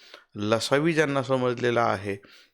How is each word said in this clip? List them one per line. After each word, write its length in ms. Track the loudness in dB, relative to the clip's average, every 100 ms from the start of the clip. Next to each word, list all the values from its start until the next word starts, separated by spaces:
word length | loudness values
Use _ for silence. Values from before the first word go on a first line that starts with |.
| -20 -20 _ -6
लसावी 560 | 0 0 2 2 2
ज्यांना 300 | 2 0 0
समजलेला 600 | 0 0 0 0 0 2
आहे, 320 | 0 0 -4 -8 -10 -20 _